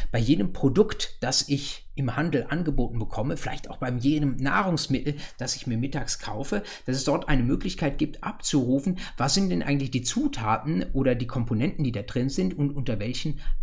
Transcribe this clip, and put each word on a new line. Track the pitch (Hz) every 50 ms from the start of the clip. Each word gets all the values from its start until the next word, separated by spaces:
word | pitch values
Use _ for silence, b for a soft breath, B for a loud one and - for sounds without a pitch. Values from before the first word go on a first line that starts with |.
| B B
bei | - 117
jedem | 113 123 156 190 202 -
Produkt, | - - - 131 - 196 208 - - - - - - -
das | - 127 - - - -
ich | 143 139 - - - - - - -
im | 143 131 117 113
Handel | - - 143 147 123 - -
angeboten | 147 175 170 156 135 123 120 117 120 113
bekomme, | 107 - - 113 117 143 165
vielleicht | - - - - - - -
auch | -
bei | - 131 127
jedem | 123 120 117 143 156 147 147 139 120
Nahrungsmittel, | - 135 143 - 202 196 185 165 - - - 135 123 - 147 143 147 B B B -
das | 127 123 -
ich | - -
mir | 127 113
mittags | 113 131 135 143 143 - - - -
kaufe, | - 113 107 107 135 - 107 101 B B B B B
dass | 123 131
es | 131 -
dort | 151 - - - -
eine | 147 127
Möglichkeit | 120 123 - - - - - - 175 143 277 -
gibt, | - - - - -
abzurufen, | - - - - - - 139 120 123 131 139 - 190 180 B B B B -
was | 120 139 -
sind | 196 196 185
denn | 175 -
eigentlich | - 143 143 139 135 120
die | 127 123
Zutaten | 120 - - 240 302 - - 120 113 107 113 - - 151 170 180 - - -
oder | 135 131 127 123
die | 117 120
Komponenten, | 117 - 127 113 - 120 107 127 202 - - 143
die | 123
da | 107 101
drin | - - - 127 123 135
sind | - 185 185 185 -
und | 147 143 139
unter | 143 143 120 - 110 104
welchen, | 104 123 120 - - 151 143 B B B B B